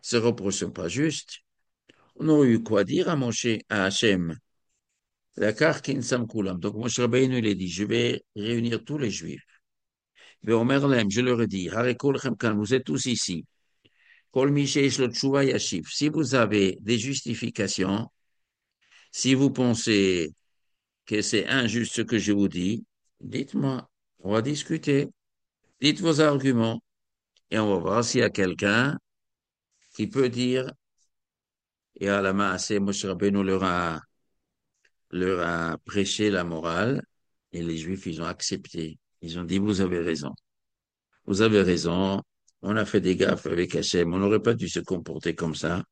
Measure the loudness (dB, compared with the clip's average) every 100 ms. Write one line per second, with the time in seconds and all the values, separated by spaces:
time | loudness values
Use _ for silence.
0 | 0 0 2 0 -4 -4 -6 -6 -6 -2
1 | -2 -4 -10 -18 _ _ _ _ _ _
2 | _ _ 4 6 8 6 4 2 2 2
3 | 2 0 0 0 0 -2 -2 0 0 2
4 | 2 2 0 -6 _ _ _ _ _ _
5 | _ _ _ -2 -2 2 0 0 -4 -6
6 | -2 -2 -2 -4 -4 -4 -6 -4 -4 0
7 | 2 4 2 2 0 0 -4 -4 -2 0
8 | 0 -2 _ -10 -4 -2 -2 -4 -6 -6
9 | -4 -6 -10 -14 _ _ _ _ _ _
10 | _ _ -20 _ 0 2 4 2 4 2
11 | 2 2 2 2 0 -2 -4 -2 -2 0
12 | 0 -2 -4 -2 0 0 0 0 0 -4
13 | -2 -4 -2 -6 -8 _ _ _ _ _
14 | _ _ _ 0 2 2 2 2 2 2
15 | -2 0 0 2 2 0 -2 -6 -6 -2
16 | -2 0 0 2 2 4 2 0 -2 -2
17 | 0 -6 -6 -6 -6 -4 -4 -2 0 -2
18 | -4 _ _ _ _ _ _ _ _ _
19 | _ -4 2 4 4 4 2 2 2 4
20 | 4 2 -2 -8 _ _ _ _ _ _
21 | -4 -2 0 0 0 0 0 0 -4 -4
22 | -2 0 2 2 2 0 -2 -4 -8 _
23 | _ _ -10 -8 -6 -4 -2 -4 -10 _
24 | _ _ -2 -2 0 -4 -4 -6 0 0
25 | 0 -8 _ _ _ _ _ _ 0 2
26 | 0 4 4 4 2 2 2 -2 _ _
27 | _ _ _ _ _ 0 2 2 2 0
28 | 0 2 0 2 -2 2 2 4 2 -2
29 | _ _ _ _ _ _ _ _ _ -6
30 | -4 0 0 0 0 0 -4 -12 _ _
31 | _ _ _ _ _ _ _ _ _ -6
32 | 0 2 2 0 0 -2 -2 -2 -2 -2
33 | -4 -2 0 2 0 0 0 0 -2 -4
34 | -10 _ _ _ _ _ _ _ _ _
35 | _ -4 -2 0 -2 -2 -2 -6 -6 -2
36 | -2 0 0 0 -2 -4 -4 -2 0 -2
37 | -6 _ _ _ _ -8 -6 -6 -6 -8
38 | -8 -8 -8 -6 -6 -6 -8 -10 -10 -10
39 | _ _ -12 -8 -2 0 2 2 0 0
40 | -2 -2 -6 -12 _ _ _ _ _ _
41 | _ _ -4 2 4 6 4 2 0 0
42 | 0 0 -4 _ _ _ -4 -2 0 0
43 | 2 2 2 0 -2 -2 -2 -2 0 0
44 | 0 0 2 2 2 0 -2 -6 -4 -6
45 | -6 -8 -6 -4 -4 -4 -4 -4 -6